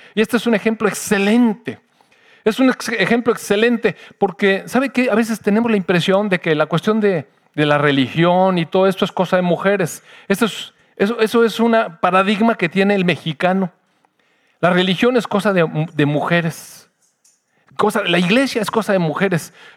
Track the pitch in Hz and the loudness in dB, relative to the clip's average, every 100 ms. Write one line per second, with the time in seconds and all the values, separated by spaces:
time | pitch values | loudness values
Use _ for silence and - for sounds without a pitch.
0 | - 208 220 240 233 214 220 220 214 - | -8 -2 0 0 0 0 0 -2 -2 -2
1 | - 202 202 233 233 196 - 104 _ _ | -2 0 2 4 2 0 -8 -14 _ _
2 | _ _ _ _ 214 220 262 - - 220 | _ _ _ _ -2 2 2 0 -4 -2
3 | 180 233 240 196 - 208 233 233 208 - | 0 0 0 -2 0 2 2 2 -2 -4
4 | - - 196 - 196 190 - 247 269 247 | -10 -4 -4 0 0 0 -2 -2 -2 -2
5 | 254 208 226 220 208 208 233 208 175 180 | 0 0 -2 -2 0 0 0 -2 0 0
6 | 185 190 214 180 170 151 156 165 214 220 | 2 0 0 -2 0 0 0 -2 0 0
7 | 208 170 - _ _ 147 147 147 143 139 | 0 -2 -6 _ _ -2 0 2 2 2
8 | 120 110 170 180 190 180 165 190 190 185 | 0 2 2 2 2 0 0 2 2 0
9 | 196 - 180 185 180 165 190 202 165 - | -4 -2 0 0 0 0 0 0 -2 -8
10 | _ - - 196 220 - - _ _ - | _ -12 -4 -2 -2 -4 -16 _ _ -4
11 | 202 233 220 233 226 - 226 226 208 165 | -2 0 0 2 0 2 2 2 -2 -4
12 | 180 185 196 202 226 214 170 190 196 202 | 0 2 2 2 0 0 -2 0 2 2
13 | 175 151 165 151 180 190 180 _ _ _ | 0 -2 -4 -2 0 0 -2 _ _ _
14 | _ _ _ _ _ - 170 180 185 175 | _ _ _ _ _ -2 0 2 0 0
15 | 240 254 - 202 208 185 160 156 160 147 | 2 0 -2 -2 0 0 0 -2 -4 -2
16 | 147 196 - 170 165 - - - _ _ | 0 0 0 -2 -2 -8 -16 -20 _ _
17 | _ _ _ _ _ _ _ - 208 214 | _ _ _ _ _ _ _ -4 -2 -2
18 | 185 175 180 240 269 226 208 220 208 190 | -2 0 2 2 0 -2 -4 -4 -2 0
19 | 160 139 196 170 - - - | 0 -2 -2 -2 -6 -20 -20